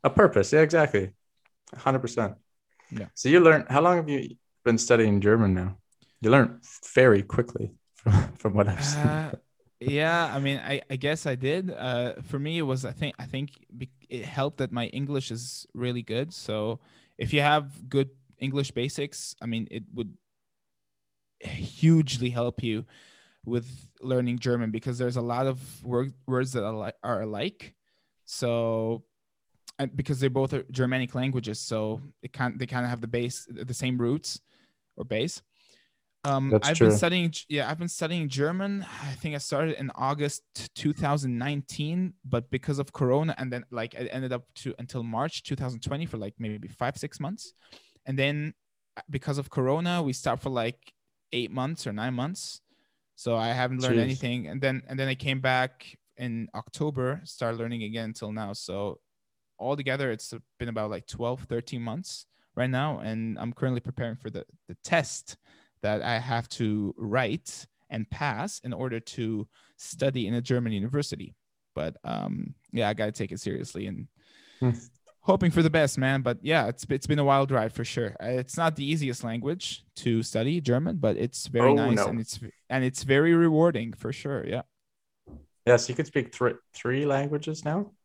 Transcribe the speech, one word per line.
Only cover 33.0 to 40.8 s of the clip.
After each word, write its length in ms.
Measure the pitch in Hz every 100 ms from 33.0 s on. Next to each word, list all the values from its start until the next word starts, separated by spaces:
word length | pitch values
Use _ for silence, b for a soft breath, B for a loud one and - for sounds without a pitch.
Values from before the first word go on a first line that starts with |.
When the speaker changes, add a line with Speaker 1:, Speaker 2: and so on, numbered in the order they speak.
Speaker 2:
the 60 | 113
base, 400 | 120 120 - -
the 240 | 117 127
same 240 | 120 127 127
roots 420 | 120 151 - - _ _ _ _ _ -
or 80 | -
base. 360 | 110 156 - _ _ _ _ _ _ _ _
Um, 260 | 143 139 135
Speaker 1:
That's 180 | 107 135
Speaker 2:
I've 100 | 165
been 100 | 113
Speaker 1:
true. 80 | 104
Speaker 2:
studying 320 | 170 180 170
G-, 160 | 151 -
yeah, 200 | 147 117
I've 80 | 160
been 100 | 175
studying 400 | - 160 175 147
German. 540 | 131 147 180 202 202 185 -
I 80 | 143
think 240 | 131 160 147
I 20 |
started 400 | - 143 160 -
in 120 | 131
August 480 | - 131 147 147 - _ - -
two 180 | -